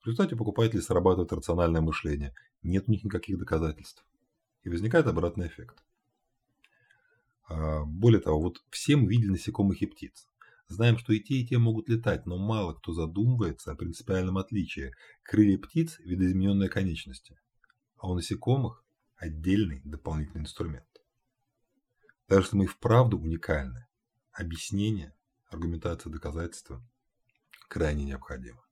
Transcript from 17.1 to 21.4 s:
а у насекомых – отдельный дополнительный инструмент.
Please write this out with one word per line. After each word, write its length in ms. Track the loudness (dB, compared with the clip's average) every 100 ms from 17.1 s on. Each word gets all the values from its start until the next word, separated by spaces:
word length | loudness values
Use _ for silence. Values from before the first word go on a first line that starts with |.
| -16 _ -20 _ _ _ _ _ _
а 100 | -4
у 60 |
насекомых – 680 | -4 -2 -4 0 0 0 -6 _ _ _ _
отдельный 640 | -10 -4 2 2 2 -4
дополнительный 580 | -12 -10 -6 -4 -4 -8
инструмент. 440 | -10 -8 -8 -8 _ _ _ _ _ _